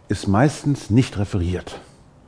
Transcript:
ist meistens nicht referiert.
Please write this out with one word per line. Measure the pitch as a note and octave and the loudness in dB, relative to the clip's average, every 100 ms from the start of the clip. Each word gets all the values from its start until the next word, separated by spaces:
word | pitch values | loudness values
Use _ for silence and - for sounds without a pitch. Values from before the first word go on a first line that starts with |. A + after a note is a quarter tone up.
| - | -8
ist | G2+ G2+ | -4 2
meistens | G2 D3 - - C#3 - | 4 4 2 -2 -2 2
nicht | G#2+ B2 G2 | 2 2 0
referiert. | G2+ G2+ F2 F2+ - - - - - _ | -4 -2 -2 -4 -8 -16 -18 -20 -20 _